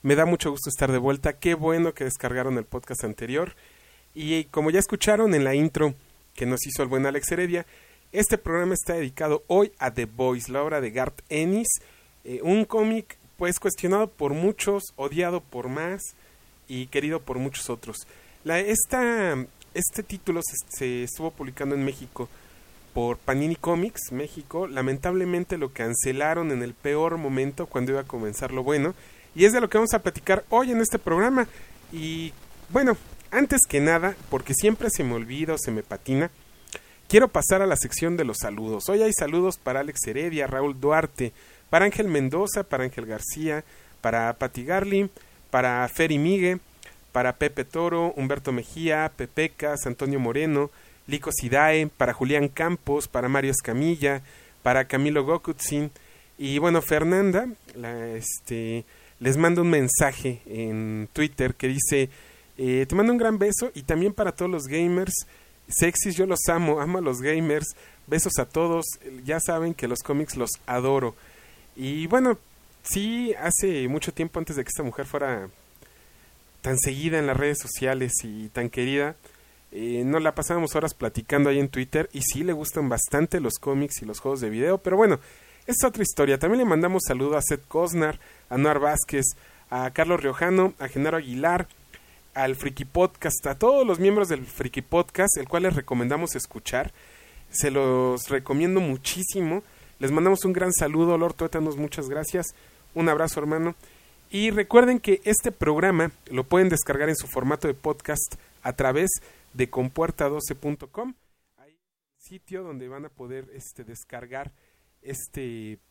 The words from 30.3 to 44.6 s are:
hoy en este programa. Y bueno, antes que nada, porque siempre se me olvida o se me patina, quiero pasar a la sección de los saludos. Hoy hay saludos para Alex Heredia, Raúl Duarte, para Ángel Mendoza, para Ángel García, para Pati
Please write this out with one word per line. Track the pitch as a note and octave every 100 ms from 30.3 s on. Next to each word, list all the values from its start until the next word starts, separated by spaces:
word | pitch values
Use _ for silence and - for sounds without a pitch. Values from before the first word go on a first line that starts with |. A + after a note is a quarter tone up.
| F#3+ -
hoy | A3+ B3+
en | A#3
este | A3+ -
programa. | - E3 A3+ C4 A3+ - - - -
Y | E3 D#3 D#3+ E3 - - - -
bueno, | F#3+ C4 G#3+ - - -
antes | A#3 C#4+ C#4 -
que | D3
nada, | D3 E3 F3+ F#3+ -
porque | C3 -
siempre | C3 G#3 A3 A3+
se | -
me | C3+
olvida | A#2 A2+ C3+ D#3
o | D3+
se | -
me | A2
patina, | G#2 G2+ - C3+ E3+ - - - - - - - -
quiero | G#3 B3+
pasar | E3 - F#3+
a | G3
la | D3+
sección | B2 - E3 F3
de |
los | C#3 G#2
saludos. | A2 G#2 A2 G#2+ -
Hoy | G3+
hay | A3
saludos | G#3+ D3 E3 F#3 F3
para | - C3
Alex | D3 C3+ -
Heredia, | A#2 E3+ D#3+ C3+
Raúl | C3 C#3+ C3+
Duarte, | C#3 D#3 D#3+ - B2 - - - _
para | E3
Ángel | G3+ G3 G#3+
Mendoza, | D3+ C3+ D#3 G3+ -
para | F#3+ C3+
Ángel | B2+ C3
García, | A2+ G#2+ - - D#3 D3+ D#3 - - -
para | A#2 A2+ A2+
Pati | A#2 C3 B2